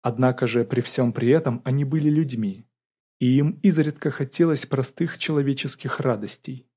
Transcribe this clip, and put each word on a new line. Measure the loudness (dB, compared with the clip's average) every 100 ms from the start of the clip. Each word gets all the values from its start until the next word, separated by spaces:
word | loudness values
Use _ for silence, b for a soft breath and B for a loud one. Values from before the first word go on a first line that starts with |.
Однако | -4 2 0 2 0
же | 0
при | 0 -2
всем | -2 -2 -2
при | 0 4
этом | 4 2 -4
они | -2 -2
были | 0 0 2
людьми, | 2 0 -2 -4 -6 -16 _ _ _ _ _
и | 2 4
им | 2 2
изредка | 2 4 0 0 -6
хотелось | -4 -8 0 0 0 -2
простых | -2 -2 -4 -6 -4
человеческих | -2 0 0 -2 -6 -8 -8 -4
радостей. | -2 -2 -4 -12 -14 -14 _